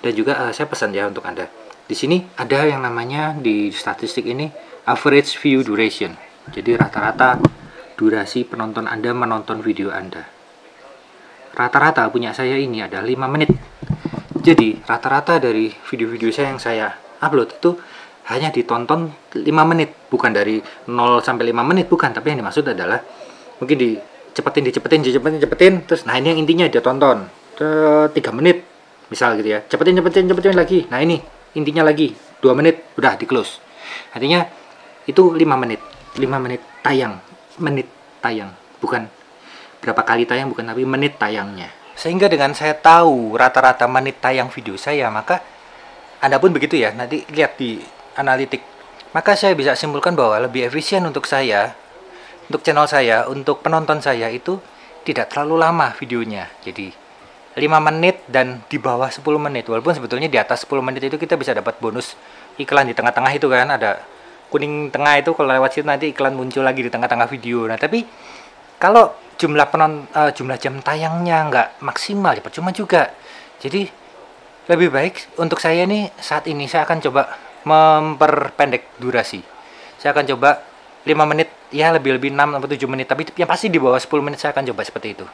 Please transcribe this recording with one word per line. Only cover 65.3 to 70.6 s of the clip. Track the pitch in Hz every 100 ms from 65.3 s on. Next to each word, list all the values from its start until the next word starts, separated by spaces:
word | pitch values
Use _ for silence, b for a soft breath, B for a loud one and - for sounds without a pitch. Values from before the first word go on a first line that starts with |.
| 160
kalau | 143
lewat | 131 131 131
situ | 147
nanti | 139 151
iklan | 139 139
muncul | 135 127 131 131
lagi | 131
di | 120
tengah-tengah | 117 120 117 117
video. | 135 120 120 113
Nah, | 113
tapi | 151 226 233 B B B B B - -
kalau | 175 226 220 - - -
jumlah | 165 151 143
penon-, | 160 156 151 139 151
eh, | 151
jumlah | - 131
jam | 131